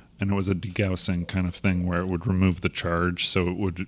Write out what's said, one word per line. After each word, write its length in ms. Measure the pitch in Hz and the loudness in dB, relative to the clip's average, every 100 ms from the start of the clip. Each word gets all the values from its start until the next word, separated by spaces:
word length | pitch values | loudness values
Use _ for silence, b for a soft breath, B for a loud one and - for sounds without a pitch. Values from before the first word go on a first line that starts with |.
| B - | B -6
and 120 | 98 | -2
it 20 | |
was 140 | 98 95 | 0 0
a 60 | 92 | -2
degaussing 720 | 98 90 98 92 - 87 87 | -2 -2 0 0 0 -2 -2
kind 180 | 95 90 | -2 -2
of 80 | |
thing 320 | - 98 90 90 | 0 0 2 0
where 140 | 87 | 0
it 80 | 92 | 0
would 180 | 90 101 | -2 0
remove 360 | 92 92 85 | 4 4 2
the 80 | 87 | -2
charge, 580 | - 87 85 90 87 - | -2 -2 2 0 0 0
so 200 | 95 90 | 0 0
it 80 | 90 | 0
would, 280 | 98 85 | -2 -2